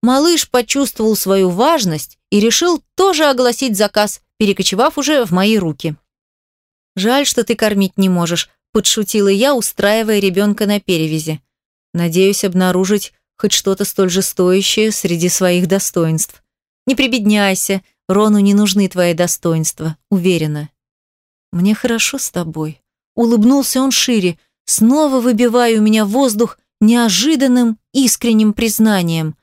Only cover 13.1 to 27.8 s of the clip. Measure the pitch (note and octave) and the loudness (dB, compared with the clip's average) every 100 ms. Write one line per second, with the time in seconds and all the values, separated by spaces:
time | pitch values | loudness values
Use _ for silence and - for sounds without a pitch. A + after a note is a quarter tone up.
13.1 | _ _ _ G#3 - - F#3+ G3+ - F#3 | _ _ _ -2 -2 -2 -4 -4 -2 0
14.1 | F3+ F#3 - F3+ F#3+ G3 - A3 G#3 F#3 | 0 -4 0 0 2 0 0 -2 -2 -4
15.1 | E3+ F3 - F#3 F3+ F3 F#3+ - - E3 | -2 -2 0 0 0 0 -2 -2 -2 -2
16.1 | D#3+ - - _ _ _ _ - C4 C4 | -2 -6 -12 _ _ _ _ -4 -2 0
17.1 | B3 G#3 G#3+ G3+ F#3+ - G3 _ _ - | 0 0 2 0 -2 -4 -6 _ _ -2
18.1 | F#3+ G#3+ G#3 G3+ G3+ G#3 F#3+ F#3+ F#3 F3 | 2 4 4 4 2 2 0 0 0 0
19.1 | E3 F3 - F3 D#3+ D#3 - D#3+ D#3 _ | 0 -2 -2 -2 -2 -4 -6 -8 -8 _
20.1 | G3 F3+ E3+ D#3 D3+ D3 _ _ _ _ | -2 0 0 -2 -6 -10 _ _ _ _
21.1 | _ _ _ _ E3+ F#3 G#3+ B3 A3+ - | _ _ _ _ -2 0 0 -2 -2 -4
22.1 | C#4 - - E3 D#3+ D#3 D#3 _ _ _ | -6 -8 -8 -8 -8 -10 -10 _ _ _
23.1 | - A#3 A#3 A3 C#4 C4 B3+ C4+ - - | -2 0 4 4 4 0 -2 0 0 0
24.1 | A3+ F3+ E3+ _ _ - - A3 C#4+ D4+ | 0 0 -4 _ _ -6 2 4 4 2
25.1 | C4 A#3+ G#3+ B3 A#3+ A#3+ A3+ G#3+ A3 G#3 | 0 0 2 2 2 2 2 2 2 0
26.1 | A3+ C4+ G#3 A#3 - _ _ G#3+ A#3+ A#3 | 0 0 0 -2 -4 _ _ 2 4 2
27.1 | F#3 C4 D#4 C4+ B3 A#3 A3 | 0 0 2 2 2 0 -2